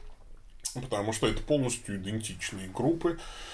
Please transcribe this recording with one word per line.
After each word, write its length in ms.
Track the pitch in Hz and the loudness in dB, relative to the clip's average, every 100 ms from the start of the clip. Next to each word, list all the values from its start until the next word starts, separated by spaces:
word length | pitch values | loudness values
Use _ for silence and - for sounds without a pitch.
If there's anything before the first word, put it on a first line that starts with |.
| - - - - - - - | -12 -14 -14 -16 -16 -8 -6
потому 380 | 131 135 104 104 | -4 -2 0 2
что 160 | 110 110 | 2 4
это 140 | 110 | 4
полностью 540 | - 147 123 - - 101 | 4 4 4 0 -2 -4
идентичные 720 | 95 110 101 87 - 101 95 | -2 -2 -2 -4 -6 -6 -4
группы. 520 | - 127 165 175 165 - - - | 2 4 4 2 0 -6 -10 -10